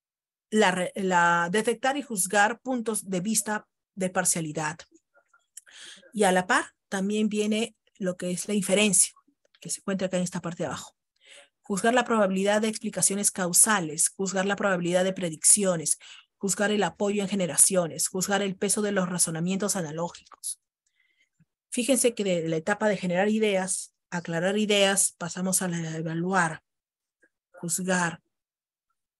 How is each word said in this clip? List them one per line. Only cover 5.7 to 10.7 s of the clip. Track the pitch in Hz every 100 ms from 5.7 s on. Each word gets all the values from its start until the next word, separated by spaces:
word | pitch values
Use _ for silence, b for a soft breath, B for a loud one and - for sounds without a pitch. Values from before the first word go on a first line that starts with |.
| B B B B
Y | 214
a | 196
la | 185 185
par | 262 - _ _
también | 196 196 214 214
viene | 208 208 214 220 - _ _
lo | 185 180
que | 180
es | 180 -
la |
inferencia, | 208 185 190 214 190 - - _ _ _ _
que | 170
se | -
encuentra | - 190 190
acá | 185
en |
esta | 175 180
parte | 170 170
de |
abajo. | 156